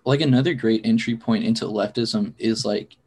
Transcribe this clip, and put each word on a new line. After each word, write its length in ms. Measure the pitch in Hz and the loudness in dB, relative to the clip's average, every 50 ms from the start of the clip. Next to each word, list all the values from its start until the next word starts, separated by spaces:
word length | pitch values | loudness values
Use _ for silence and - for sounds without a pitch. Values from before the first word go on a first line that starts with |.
| - | -2
like, 160 | - 127 139 | 0 0 2
another 320 | 160 143 127 123 135 175 | 4 4 4 4 2 2
great 320 | 165 127 117 113 113 110 - | 0 0 0 2 2 2 2
entry 320 | 113 113 113 - - 117 | 2 2 2 0 -2 -4
point 280 | 113 - - 113 107 117 | -4 -2 0 0 0 0
into 200 | 110 113 110 104 | 0 -2 -2 -2
leftism 680 | 98 107 104 101 104 - 123 117 113 - 107 104 - - | -4 -2 -2 -2 -2 -2 -4 -2 -2 -2 -2 -2 -4 -4
is, 300 | - - 113 113 110 - | -4 -2 -2 -2 -2 -2
like, 300 | 101 104 - - - - _ _ | -2 -4 -4 -6 -8 -16 _ _